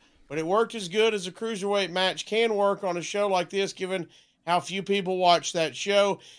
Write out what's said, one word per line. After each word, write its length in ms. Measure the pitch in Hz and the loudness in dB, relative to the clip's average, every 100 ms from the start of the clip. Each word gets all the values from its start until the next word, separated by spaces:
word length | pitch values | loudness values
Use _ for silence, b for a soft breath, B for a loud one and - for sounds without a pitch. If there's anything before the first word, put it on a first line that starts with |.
| b b - | b b -10
but 100 | 147 | -6
it 80 | 160 | 0
worked 280 | 202 226 | 0 0
as 140 | 226 180 | -4 -4
good 260 | 208 220 | 0 2
as 120 | 208 180 | 0 -6
a 60 | |
Cruiserweight 580 | - 226 214 202 202 185 | -8 -8 -4 -2 -2 0
match 360 | 185 185 156 - | 0 0 -2 -2
can 300 | 214 233 202 | 0 2 2
work 260 | 202 196 | 2 2
on 140 | 196 175 | -2 -4
a 60 | |
show 260 | 156 202 208 | -4 -2 0
like 220 | 185 175 | 0 0
this, 220 | 196 196 | -2 -4
given 360 | - 185 185 160 b b b | -4 -6 -4 -6 b b b
how 140 | - 175 | -2 0
few 240 | 170 190 | 0 -6
people 360 | 190 202 185 185 | -2 0 0 2
watch 340 | 180 170 - | 4 4 4
that 240 | 175 160 123 | -2 -2 -2
show. 420 | 196 202 202 185 B | 0 4 4 0 B